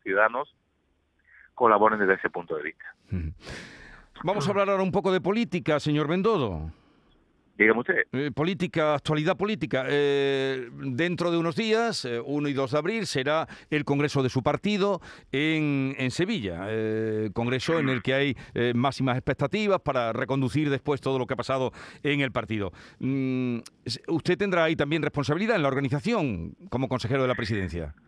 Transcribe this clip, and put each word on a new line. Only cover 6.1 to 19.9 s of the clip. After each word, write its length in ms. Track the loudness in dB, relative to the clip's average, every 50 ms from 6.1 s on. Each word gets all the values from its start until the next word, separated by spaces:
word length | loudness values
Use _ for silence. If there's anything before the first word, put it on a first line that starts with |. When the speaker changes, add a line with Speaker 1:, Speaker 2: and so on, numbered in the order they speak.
| 0 2 2 2 2 2 0 -2 -2 -4 -6 -8 -10 -14 _ _ _ _ _ _ _ _ _ _ _ _ _ _ _
Speaker 1:
Dígame 220 | 4 4 4 4 4
usted. 240 | 2 0 0 0 0 0
Speaker 2:
Eh, 220 | -2 -2 -2 -2 -2
política, 640 | -2 -2 -2 0 -2 -4 -2 0 0 2 2 2
actualidad 400 | 0 0 -2 0 0 2 0 0
política. 480 | 0 0 -2 -2 -2 -2 -2 -2 -2 0 0
Eh, 840 | 2 2 4 4 4 4 2 2 2 0 0 -2 -2 -4 -6 -10
dentro 580 | -12 -8 -6 -4 -2 0 0 0 0 0 0 0
de 80 | 2 2
unos 160 | 0 0 0
días, 500 | 0 0 2 2 2 2 0 -2 -4 -4
eh, 140 | -4 -4 -4
uno 300 | -4 -2 -2 -2 -2 0
y 40 |
dos 200 | 0 0 0 0
de 60 | 0 0
abril, 280 | 0 0 -2 -2 -4
será 400 | -2 -2 -2 0 0 0 0 -2 -4 -8 -16 -8 -4
el 140 | -2 -2 0
congreso 400 | 0 2 2 2 2 2 0 0
de 40 | 0
su 140 | 0 0
partido 580 | 0 0 0 0 0 0 2 2 2 2 0 -2 -6 -12 -20 -20 -10 -4
en, 640 | -2 0 2 2 2 2 2 2 2 0 0 -2 -2
en 140 | -2 -4 -2
Sevilla. 560 | 0 0 0 0 0 -2 -2 -4 -4 -6 -6
Eh, 640 | -4 -2 -2 -2 0 0 0 0 -2 -2 -2 -2 -2
congreso 460 | -2 -2 -2 0 -2 -2 0 0 0 0
en 120 | 0 0
el 120 | -2 -2
que 100 | 0 0
hay, 240 | 0 2 2 0 -2 -4 -8 -6 -2
eh, 180 | 0 0 2 2
máximas 420 | 2 2 0 0 0 0 0 0
expectativas 640 | 0 -2 -2 -2 -2 -2 -2 0 0 2 2 2 2
para 300 | 2 0